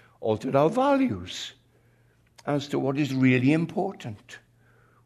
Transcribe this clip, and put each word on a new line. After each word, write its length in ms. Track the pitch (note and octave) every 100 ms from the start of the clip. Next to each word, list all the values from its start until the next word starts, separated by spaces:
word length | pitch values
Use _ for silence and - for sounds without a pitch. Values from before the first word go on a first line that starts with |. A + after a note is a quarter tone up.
| _ _
altered 360 | A2 G#2+ C4 C#3
our 140 | D#3
values 840 | A3+ C#4 C#4 B3+ F2+ F2 - - - _ _ _ _ _ _ _ - -
as 220 | D3 C#3
to 100 | C#3
what 180 | C3+ C#3
is 160 | C#3
really 400 | C3 C3 B2+ B2+
important. 840 | D#3+ E3 - F#3+ - A#2+ G2+ - - _ _ _ _ _ _